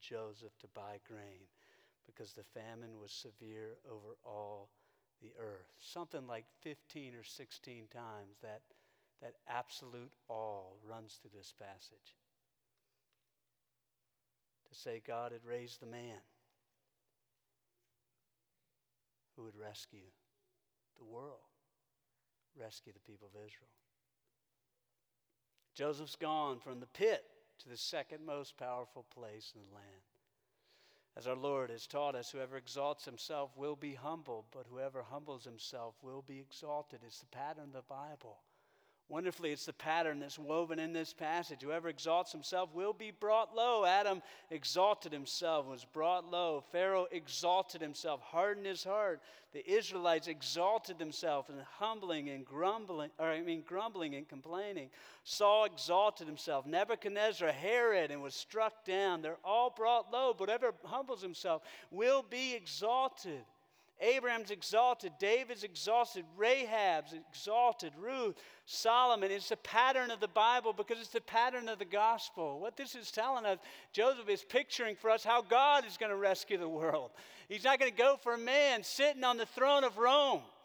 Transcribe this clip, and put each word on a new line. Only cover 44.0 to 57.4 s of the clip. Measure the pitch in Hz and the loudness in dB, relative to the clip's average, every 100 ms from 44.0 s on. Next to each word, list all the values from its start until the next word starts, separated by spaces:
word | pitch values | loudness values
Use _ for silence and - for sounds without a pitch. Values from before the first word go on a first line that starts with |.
| 208 185 - - - | 4 0 -6 -20 -10
exalted | 156 131 180 196 202 175 | -8 -2 4 4 4 -2
himself, | 151 135 - 170 156 135 | -8 -6 -4 0 0 -2
was | 127 | -8
brought | 120 156 160 180 170 | -10 -2 0 0 -2
low. | 175 175 147 - | -2 0 -2 -2
Pharaoh | 175 190 190 180 | 0 2 2 0
exalted | 175 143 - 175 185 185 175 | -4 -8 -2 2 2 2 -6
himself, | 156 143 165 139 | -8 -6 -4 -6
hardened | - 165 202 202 | -2 0 2 0
his | 196 180 | -4 -6
heart. | 185 208 202 156 - - - | -2 0 0 -2 -10 -20 -16
The | 147 170 | -12 0
Israelites | 208 175 185 175 165 151 | 2 2 0 2 2 0
exalted | 151 131 147 185 220 202 165 | -8 -4 0 2 2 -2 -8
themselves | 160 143 170 143 135 | -8 -4 -2 -2 -4
and | 139 139 - | -12 -14 -6
humbling | 214 220 190 156 143 | -4 -4 -4 -4 -4
and | 135 | -8
grumbling, | 123 139 180 226 202 160 147 - | -10 -2 0 0 -4 -6 -6 -2
or, | 160 | -2
I | 160 | 0
mean, | 170 165 156 | -2 -6 -6
grumbling | 185 226 196 160 | -4 -4 -4 -6
and | 143 151 | -6 -10
complaining. | 139 156 175 208 185 131 - - - | -16 -8 -8 -6 -8 -10 -16 -20 -18
Saul | - - 208 214 208 | -10 4 6 8 4
exalted | 160 - 180 208 - 160 | 0 2 4 4 2 -6
himself. | 151 - 139 | -8 -4 -2
Nebuchadnezzar, | 135 170 208 220 208 202 220 180 | 0 0 2 0 -2 0 0 2